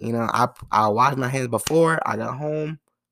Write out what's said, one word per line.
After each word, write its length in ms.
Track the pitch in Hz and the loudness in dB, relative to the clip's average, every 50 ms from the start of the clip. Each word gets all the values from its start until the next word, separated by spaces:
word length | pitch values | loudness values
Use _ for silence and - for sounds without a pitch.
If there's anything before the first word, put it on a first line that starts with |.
You 120 | 110 117 117 | -6 -4 -2
know, 140 | 117 117 110 | -2 0 0
I, 180 | - - 120 120 - - - - | 2 2 2 2 0 -4 -8 -2
I 160 | - 107 107 107 | 2 2 4 4
washed 300 | 104 113 123 139 139 135 | 4 4 2 2 2 0
my 120 | 131 123 | -2 -2
hands 180 | 135 135 127 120 | -2 -2 -2 -2
before 520 | 117 107 - - 151 165 165 160 160 156 - | -2 -2 -2 0 2 4 4 4 2 0 -2
I 120 | - 110 107 | -2 -4 -4
got 200 | 113 117 127 135 | -4 -6 -6 -6
home. 420 | 151 151 151 156 151 156 160 147 _ _ _ _ _ _ | -6 -6 -4 -4 -6 -6 -8 -12 _ _ _ _ _ _